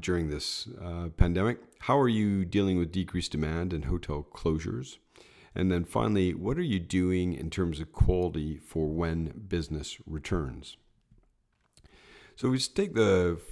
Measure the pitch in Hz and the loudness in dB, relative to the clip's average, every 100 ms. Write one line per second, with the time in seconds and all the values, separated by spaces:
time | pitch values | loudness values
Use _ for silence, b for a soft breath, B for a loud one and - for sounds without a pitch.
0 | 80 87 80 73 - - - 120 87 87 | -2 0 0 -4 -6 -8 -10 -12 -10 -8
1 | 85 80 87 87 107 120 - - - 139 | -8 2 4 4 2 0 -8 -8 2 4
2 | 127 110 104 98 87 101 98 92 82 90 | 4 4 2 2 2 2 4 2 0 -2
3 | 87 90 - 76 78 82 90 82 71 85 | -2 -4 -4 -2 -2 -2 -2 -4 -2 -4
4 | - 73 73 - 82 80 90 113 131 - | -2 -6 -8 -4 -2 0 -2 -6 -8 -14
5 | _ B B B B - 92 87 85 117 | _ B B B B -2 2 2 0 0
6 | 113 104 92 80 95 147 175 98 85 92 | 2 2 2 0 -2 -2 0 -2 0 2
7 | 90 92 90 78 80 87 87 78 80 - | 2 2 0 -2 -4 -2 -2 -2 -8 2
8 | - 92 90 80 78 73 - 82 78 80 | 2 4 0 -2 -4 -6 -6 -2 -2 0
9 | 85 82 80 - 101 90 76 78 69 - | -2 -2 -4 -8 -4 -4 -2 -6 -8 -12
10 | - 78 - 92 69 - - - _ _ | -10 -10 -2 -2 -2 -8 -14 -20 _ _
11 | _ _ _ _ _ _ _ _ B B | _ _ _ _ _ _ _ _ B B
12 | B B B - 127 131 - - 196 113 | B B B -2 0 2 0 -2 0 4
13 | 107 92 87 82 - | 6 6 4 0 -6